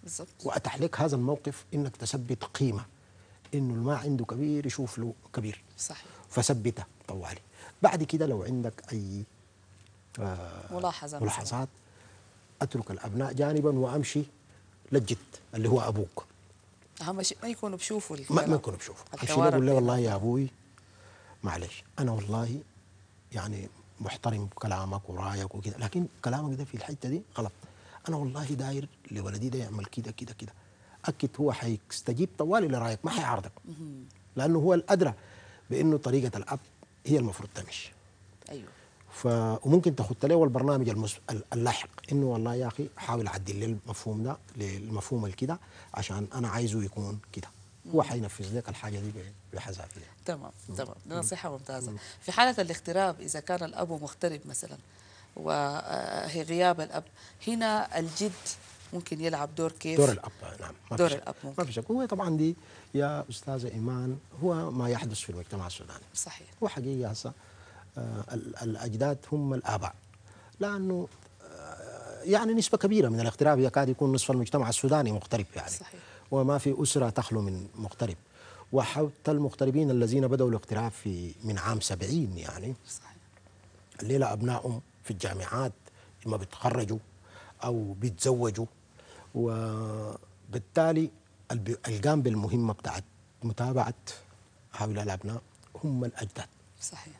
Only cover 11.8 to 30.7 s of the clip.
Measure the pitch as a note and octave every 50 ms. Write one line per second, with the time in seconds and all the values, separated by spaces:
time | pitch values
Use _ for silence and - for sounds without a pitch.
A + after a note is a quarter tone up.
11.8 | - - - - - - - - - - - - - _ - - - - - B2+
12.8 | A2 - - - - A2+ G#2 A#2+ C3+ C3+ - B2+ C#3+ C#3+ D#3 D3+ C#3+ D3+ C#3+ C3
13.8 | B2+ B2 B2+ D3+ C#3 - - D3 D3 - - - - - - - - - - -
14.8 | - - C3+ C#3 A#2 F#2+ A#2+ G#2 - - - - - - - A2 A2 A2+ A#2 B2+
15.8 | - - G#2+ G#2 G2 F2 - - - - - - - - - - - - - _
16.8 | - _ - - E3 D#3+ F#3 F#3+ F#3 - - - - A#3 A#3 - - G#3 F#3+ F3+
17.8 | - - A3 G#3+ G3+ - D#3 C#3+ C3+ - C#3+ E3 - D#3 D#3+ D3 - A#2+ F#2+ F2+
18.8 | - - F2 - - - - C#3+ - A#2+ D#3 D3 E3 E3+ C3+ C3+ B2+ C3+ C#3 C3
19.8 | B2 A#2+ B2 A#2 A#2+ A2+ G2+ G2 G2+ A#2 A#2+ C3+ C#3 C3 - - - - - -
20.8 | - - - - - - - - - - - - - F#2+ E2 F2 F2+ F2 - -
21.8 | - - - - C#3+ B2 A2+ A2 G2+ G#2 G#2+ A2+ A#2+ A#2 A#2+ D3 D3+ - _ -
22.8 | - - - - - - - - - - - G2 F2+ G#2 G#2+ G2 G2 - - -
23.8 | - - - - - G2 - - - A#2 A2+ G#2 G2+ G2 - - - A2 F#2+ F#2
24.8 | F#2+ F#2+ F#2+ G2 F#2+ - F2+ F2+ G2 G2 G2 G2 F#2+ F#2 - G#2 G2 G#2+ G#2 -
25.8 | A#2+ G#2+ - F3+ F3+ - - - - B2+ B2 C#3+ D3+ D3 C3+ C3 C#3 C3+ - B2
26.8 | - - C#3+ C#3 - B2+ C3+ F3 G#3 - - - A2+ G#2 - - - - - -
27.8 | - - - - - - E3 D3 C#3+ C3 B2+ D3 D3+ C3 D3 B2+ C3+ C3+ C#3 C#3
28.8 | C#3+ - - - - - G#2 G#2 F#2+ G2 G2+ G#2 A2 C3 B2 C3 A#2+ G#2 G#2 G#2+
29.8 | G2+ G2 - - A2+ C3 A#2+ - C3 A2+ A2+ - G#2+ G#2 - - - -